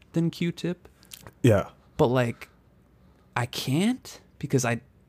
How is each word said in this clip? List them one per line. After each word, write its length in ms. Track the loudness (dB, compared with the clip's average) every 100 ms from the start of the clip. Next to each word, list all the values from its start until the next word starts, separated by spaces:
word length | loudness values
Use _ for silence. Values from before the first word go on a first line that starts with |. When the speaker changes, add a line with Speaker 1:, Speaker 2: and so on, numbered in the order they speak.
| -6
Speaker 1:
than 160 | -2 0
Q-Tip. 580 | -2 -6 -4 -6 -8 -12 _ -20 -20 -20 0
Speaker 2:
Yeah. 260 | 4 4 2 -12 _ 0
Speaker 1:
But, 100 | 2
like, 400 | 2 0 -4 -16 _ _ _ _ _ -20 _ _ -6
I 100 | -6
can't 760 | -6 -2 0 0 -2 -8 -20 -20 -12
because 260 | -2 0 0
I, 160 | -2 -6 -20